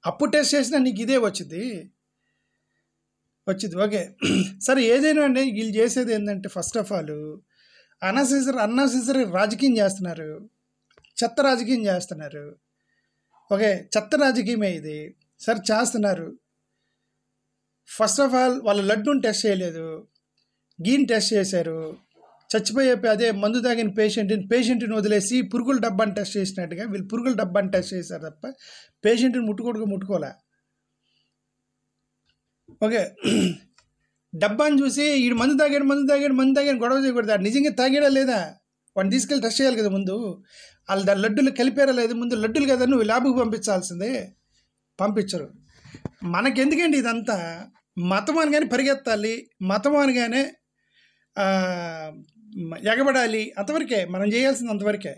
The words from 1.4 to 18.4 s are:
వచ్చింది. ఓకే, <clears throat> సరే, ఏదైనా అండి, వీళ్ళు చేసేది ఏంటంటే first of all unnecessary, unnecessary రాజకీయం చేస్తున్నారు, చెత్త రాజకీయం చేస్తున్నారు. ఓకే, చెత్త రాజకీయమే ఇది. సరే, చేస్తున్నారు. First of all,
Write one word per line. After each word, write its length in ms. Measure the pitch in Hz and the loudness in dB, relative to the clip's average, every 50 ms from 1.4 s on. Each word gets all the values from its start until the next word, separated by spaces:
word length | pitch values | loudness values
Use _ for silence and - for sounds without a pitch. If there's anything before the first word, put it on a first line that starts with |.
| 170 139 156 170 220 254 220 175 160 190 _ _ _ _ _ _ _ _ _ _ _ _ _ _ _ _ _ _ _ _ _ _ _ _ _ _ _ _ _ _ _ - | -10 -10 -10 -10 -8 -8 -10 -10 -14 -16 _ _ _ _ _ _ _ _ _ _ _ _ _ _ _ _ _ _ _ _ _ _ _ _ _ _ _ _ _ _ _ -6
వచ్చింది. 280 | 190 190 214 208 165 | -6 -4 -6 -8 -2
ఓకే, 260 | 180 202 214 208 202 165 - - _ | -2 -2 -2 -2 -4 -6 -6 -10 _
<clears throat> 440 | - 185 190 190 185 - - - - - | -2 0 0 0 0 -2 -6 -6 -2 0
సరే, 140 | - 269 247 | 2 2 4
ఏదైనా 400 | 226 233 277 277 311 311 302 294 | 4 4 4 4 4 4 4 2
అండి, 200 | 285 254 254 269 269 | 2 2 2 0 0
వీళ్ళు 220 | 214 208 220 220 196 | -2 -4 -4 -2 0
చేసేది 380 | 220 226 233 - 262 247 233 226 | 2 2 2 2 -2 -2 0 -2
ఏంటంటే 360 | 214 208 208 202 190 196 196 | -2 -2 -4 -6 -6 -8 -10
first 280 | - 185 165 - - 233 | -8 -8 -8 -6 -4 -4
of 120 | 202 196 | -4 -2
all 180 | 208 180 156 151 151 151 151 151 151 190 _ _ _ _ _ _ _ _ _ _ _ _ | -4 -6 -4 -6 -8 -10 -10 -12 -14 -16 _ _ _ _ _ _ _ _ _ _ _ _
unnecessary, 580 | 185 190 202 254 285 240 277 277 262 262 262 254 | -4 -2 0 0 2 2 2 0 0 0 0 0
unnecessary 640 | 208 208 233 254 277 269 233 254 233 233 277 269 254 196 175 | 0 0 2 2 2 2 2 0 -2 0 0 0 0 0 0
రాజకీయం 440 | 185 208 208 220 - 269 277 240 220 | 0 0 0 0 0 2 2 4 4
చేస్తున్నారు, 720 | 202 196 190 196 185 175 165 160 160 151 151 160 208 214 _ _ _ _ _ _ _ _ _ _ _ _ _ - | 2 2 0 -2 -8 -8 -8 -8 -10 -12 -12 -14 -18 -20 _ _ _ _ _ _ _ _ _ _ _ _ _ -4
చెత్త 240 | 233 226 233 285 | -4 -4 0 2
రాజకీయం 440 | 277 277 262 233 247 - 262 233 220 | 2 2 2 0 0 -2 -2 0 0
చేస్తున్నారు. 600 | 202 185 180 180 - 180 151 156 147 147 147 147 147 - _ _ _ _ _ _ _ _ _ _ _ _ _ _ _ _ _ _ _ | 0 -2 -2 -4 -8 -12 -14 -14 -14 -14 -14 -16 -16 -20 _ _ _ _ _ _ _ _ _ _ _ _ _ _ _ _ _ _ _
ఓకే, 200 | 208 196 220 214 196 180 - - - 214 | -2 2 2 2 0 0 -4 -4 -4 -4
చెత్త 180 | 214 208 - | -2 0 0
రాజకీయమే 560 | 285 294 269 247 240 226 196 240 220 208 190 | 2 2 2 2 0 -2 -2 -2 -2 -2 -2
ఇది. 280 | 175 160 147 156 151 151 151 175 - _ _ _ _ _ | -4 -4 -8 -10 -12 -12 -12 -16 -18 _ _ _ _ _
సరే, 200 | - - 226 214 | -2 -2 -2 -2
చేస్తున్నారు. 680 | 190 - 214 214 247 - - 226 208 202 185 165 165 165 - - _ _ _ _ _ _ _ _ _ _ _ _ _ _ _ _ _ _ _ _ _ _ _ _ _ _ _ _ _ _ | 0 0 0 0 0 0 0 0 0 0 -2 -2 -6 -12 -14 -18 _ _ _ _ _ _ _ _ _ _ _ _ _ _ _ _ _ _ _ _ _ _ _ _ _ _ _ _ _ _
First 300 | - - 220 214 - - | -2 -2 0 0 2 2
of 140 | 277 262 247 | 2 2 4
all, 200 | 254 | 4